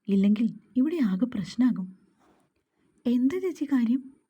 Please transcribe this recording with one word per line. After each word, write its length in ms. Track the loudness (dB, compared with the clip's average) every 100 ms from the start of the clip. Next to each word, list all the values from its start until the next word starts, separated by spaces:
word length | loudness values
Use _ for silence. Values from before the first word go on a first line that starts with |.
| -2
ഇല്ലെങ്കിൽ 400 | 2 2 2 0 -4 -6 -2
ഇവിടെ 220 | 0 0
ആകെ 220 | 0 0 -2
പ്രശ്നമാകും." 600 | -4 -6 0 0 0 -6 -14 _ _ _ _ _ _ _ _ _ _ 0
"എന്താ 320 | 2 2 0
ചേച്ചി 260 | -4 -4 -2
കാര്യം?" 360 | 0 2 0 -4 -18 _